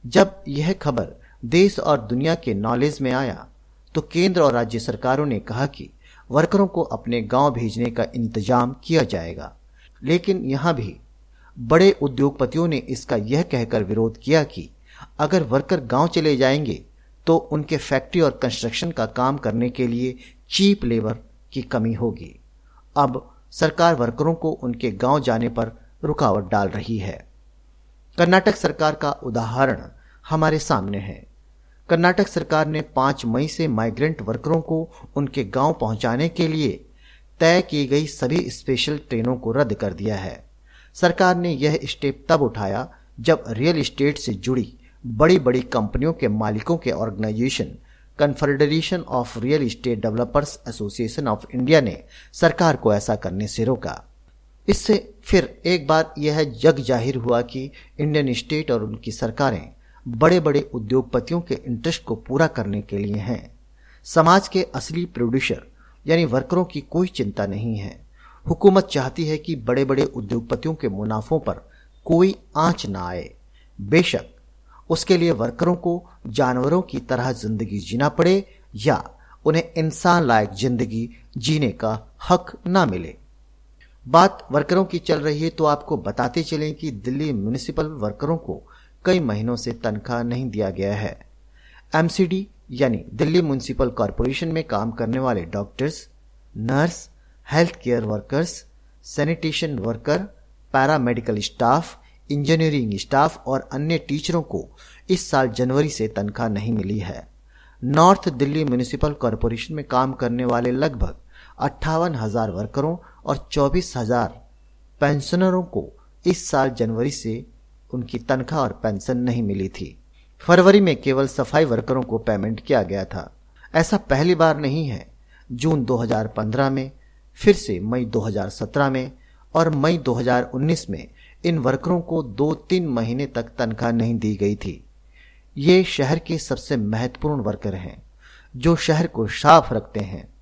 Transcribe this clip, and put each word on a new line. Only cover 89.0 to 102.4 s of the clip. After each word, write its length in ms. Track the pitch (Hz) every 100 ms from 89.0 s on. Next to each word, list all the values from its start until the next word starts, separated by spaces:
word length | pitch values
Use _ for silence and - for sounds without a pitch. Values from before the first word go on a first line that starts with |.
कई 140 | 180 185
महीनों 360 | 139 104 113
से 160 | 120 127
तनख्वाह 520 | 117 117 104 113 120
नहीं 260 | 120 123 131
दिया 200 | 104 98
गया 260 | 90 98
है। 240 | 101 104 - - _ _ _ - - _
एमसीडी 520 | 156 165 - 180 190 202 - -
यानी 340 | 123 135 113 -
दिल्ली 280 | 110 147 175
म्युनिसिपल 480 | 160 135 - 123 123
कॉरपोरेशन 580 | - 101 - 120 135 165
में 160 | 160
काम 280 | 160 104 113
करने 280 | 113 117 131
वाले 220 | 131 104
डॉक्टर्स, 680 | 82 101 101 - 143 160 - _ _ _ _ 104
नर्स, 520 | 113 135 170 - - - _ _ -
हेल्थ 240 | 151 170 -
केयर 200 | 123 120
वर्कर्स, 640 | 113 107 - 139 175 - - _ _ _
सैनिटेशन 760 | - - 147 165 160 147 160 131
वर्कर, 380 | 107 113 143 170 202 - _ _ _
पैरामेडिकल 640 | 135 135 156 120 120 113 107
स्टाफ, 580 | - - 120 143 165 - - _ -
इंजीनियरिंग 680 | 143